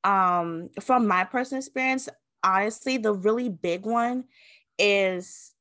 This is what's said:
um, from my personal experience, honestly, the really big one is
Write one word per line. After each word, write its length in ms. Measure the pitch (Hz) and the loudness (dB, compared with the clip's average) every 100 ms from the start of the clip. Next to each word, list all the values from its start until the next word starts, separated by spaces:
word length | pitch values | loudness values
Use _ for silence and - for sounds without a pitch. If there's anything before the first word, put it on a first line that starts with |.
um, 640 | 190 196 185 175 170 165 175 - | 2 4 4 2 -2 -6 -10 -12
from 260 | - 254 220 | 0 2 4
my 160 | 185 | 2
personal 360 | 185 254 254 262 | 0 -2 -4 -6
experience, 500 | 262 262 262 262 - - _ _ | -6 -4 -2 -2 -6 -14 _ _
honestly, 540 | 185 190 208 214 269 262 | 2 2 0 -2 -2 0
the 160 | 214 | 0
really 360 | 202 190 233 247 | 2 2 0 -2
big 360 | 170 180 175 202 | -4 -4 -2 -2
one 400 | 233 233 247 247 _ - - _ - | 0 0 -4 -8 _ -20 -20 _ 0
is 760 | 202 202 190 180 185 - - _ | 2 4 2 -2 -8 -16 -18 _